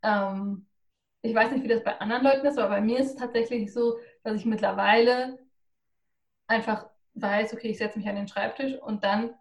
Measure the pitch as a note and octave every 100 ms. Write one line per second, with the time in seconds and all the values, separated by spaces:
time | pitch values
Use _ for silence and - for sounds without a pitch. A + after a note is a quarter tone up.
0 | G#3+ G#3 G3 G3 G3+ F#3+ - _ _ _
1 | _ _ A3+ A3 A#3 C4 A3 A3+ A3+ -
2 | G#3+ B3 C4 C4+ C#4+ C#4+ G#3 G3+ G#3+ B3
3 | C4+ - B3 A#3 A#3 A#3+ G3+ A#3+ A#3 A3+
4 | - _ A3+ G#3+ A#3 G#3+ G3 F#3+ G3+ A3
5 | A#3+ B3 C4 C4 _ _ _ _ _ _
6 | _ _ _ _ _ A3 A3 G#3+ - _
7 | _ - G3+ G#3 A3 A3+ A3+ G#3+ G#3 A3
8 | G3+ G3+ G3+ - G3+ - C4+ C4+ - G#3+
9 | G3+ G#3 A#3 -